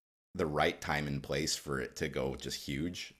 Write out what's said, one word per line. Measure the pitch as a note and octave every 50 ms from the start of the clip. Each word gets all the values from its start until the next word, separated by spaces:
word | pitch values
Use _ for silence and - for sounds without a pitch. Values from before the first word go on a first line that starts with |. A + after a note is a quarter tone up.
| _ _ _ _ _ _ -
the | F#2 F2
right | D#2 D2 D2+ D#2 E2+ - -
time | - - D2+ D2 D2
and | D2 C#2+ C#2
place | C#2 - C#2+ C#2+ D#2 D#2 -
for | - - D2+ C#2 C2
it | B1 - -
to | - E2+ D2
go | C2+ C#2+ B1+ C2+ C2
just | B1 - C2+ - - -
huge. | - C#2 C2+ D#2+ F2 F2+ - - - - -